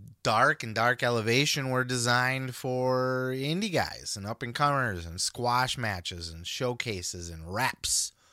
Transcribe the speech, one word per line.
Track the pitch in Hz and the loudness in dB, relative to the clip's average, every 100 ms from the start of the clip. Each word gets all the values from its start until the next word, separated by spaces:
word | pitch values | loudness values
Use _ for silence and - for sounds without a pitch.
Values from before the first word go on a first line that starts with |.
| 101 - | -18 -4
Dark | 131 110 139 151 | 2 6 6 4
and | 113 | -2
Dark | 110 120 123 | 2 2 4
Elevation | 123 120 107 127 151 147 131 | 2 2 4 4 4 0 0
were | 127 | 0
designed | 123 127 120 123 127 131 131 - | 0 0 2 4 2 0 -6 -6
for | 131 127 127 127 127 127 127 131 | -4 0 2 2 2 0 -2 -2
indie | 139 175 214 | -2 -2 0
guys | 147 90 60 - 104 | 0 -2 -6 -8 -6
and | 98 | -6
up-and-comers | 110 120 123 147 139 120 90 82 | -6 -6 0 2 2 0 -2 -6
and | 87 | -4
squash | - - 120 123 127 - | -4 0 2 2 2 0
matches | 110 90 - 87 85 | -2 -4 -6 -8 -10
and | 82 87 | -10 -8
showcases | - 127 120 120 95 - 90 85 | -2 -2 -2 -4 -4 -6 -8 -10
and | 82 82 | -10 -6
reps. | 104 127 - - - - - _ | 0 0 0 -2 0 -2 -8 _